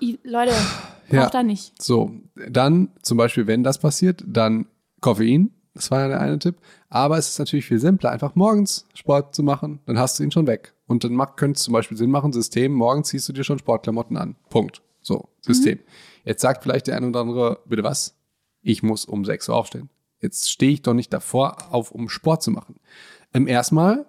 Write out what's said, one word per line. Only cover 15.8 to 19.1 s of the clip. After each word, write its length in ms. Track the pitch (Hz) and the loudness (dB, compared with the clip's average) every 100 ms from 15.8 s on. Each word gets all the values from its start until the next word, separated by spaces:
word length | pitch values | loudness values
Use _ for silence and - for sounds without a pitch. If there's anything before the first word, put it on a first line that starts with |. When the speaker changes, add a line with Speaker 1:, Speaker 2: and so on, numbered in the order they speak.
| - - - _ - | -8 -20 -20 _ -8
Speaker 2:
Jetzt 160 | 110 | -2
sagt 220 | 131 135 | 0 0
vielleicht 240 | 135 131 - | -2 -2 -2
der 100 | - | -4
eine 100 | 123 | -2
oder 100 | 120 | -2
andere, 400 | 117 120 120 113 - | -2 0 -2 -2 -4
"Bitte 160 | 113 | -4
was? 320 | 104 139 - - _ _ _ _ | -2 -4 -8 -12 _ _ _ _
Ich 180 | - 107 | -2 0
muss 240 | 110 107 | 0 -2
um 180 | - | -4